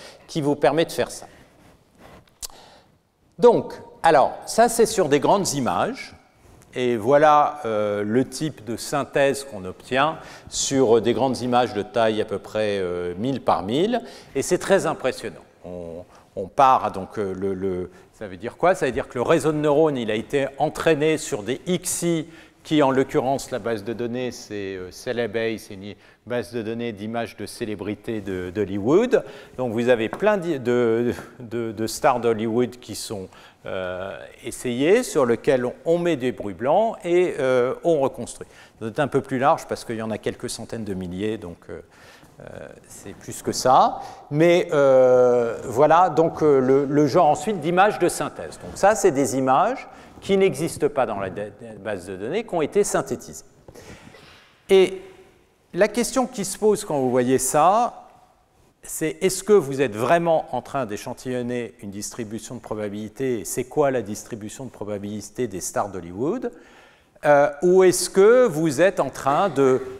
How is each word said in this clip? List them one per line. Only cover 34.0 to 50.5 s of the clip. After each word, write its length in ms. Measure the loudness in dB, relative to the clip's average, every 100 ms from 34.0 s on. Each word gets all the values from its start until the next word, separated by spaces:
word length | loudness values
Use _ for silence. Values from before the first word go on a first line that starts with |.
| -10 -12 -16 -14
essayées, 600 | -14 -8 -6 0 4 2
sur 220 | 2 0 2
lesquelles 400 | 2 2 2 0
on, 80 | -6 0
on 120 | 0
met 200 | 2 -2
des 160 | -2
bruits 200 | -4 -8
blancs 440 | -4 0 2 0 -2 0
et, 300 | 2 2 0
euh, 360 | 0 2 0 0 0
on 160 | 2
reconstruit. 460 | 0 -4 -12 -12 -18 -20 -20 -12
C'est 180 | -8 -2
un 80 | 0
peu 140 | 0
plus 180 | -2 0
large 260 | 2 2 -2
parce 200 | -8 -6
qu'il 100 | -8
y 60 |
en 100 | -6
a 60 | -4
quelques 320 | -6 -6 -10
centaines 340 | -10 -10 -10
de 100 | -8
milliers, 440 | -6 -6 -6 -4 -6
donc, 200 | -10 -16 -16
euh, 120 | -16 -18 _ -20 -20 -20 -20
euh, 260 | -18 -16 -18 -20 -20
c'est 260 | -20 -18 -18
plus 260 | -16 -10
que 120 | -6
ça. 460 | 0 4 6 4 0 -12 -16 -4
Mais, 360 | 2 4 4 2
euh, 840 | 2 6 6 6 6 6 4 0 -4
voilà, 460 | -4 2 6 6 4
donc, 340 | 4 0 2
euh, 160 | 4 4
le, 260 | 4 2 4
le 220 | 2 4
genre 200 | 4 4
ensuite 340 | 2 -2 -4
d'images 380 | 0 2 2 2
de 100 | -2
synthèse. 500 | -2 -8 -8 -14 -14
Donc 120 | -14 2
ça, 200 | 2 4
c'est 160 | 2
des 260 | 2 0 0
images 500 | 2 4 2 -2 -10 -20 -20 -14
qui 160 | -2 2
n'existent 520 | 2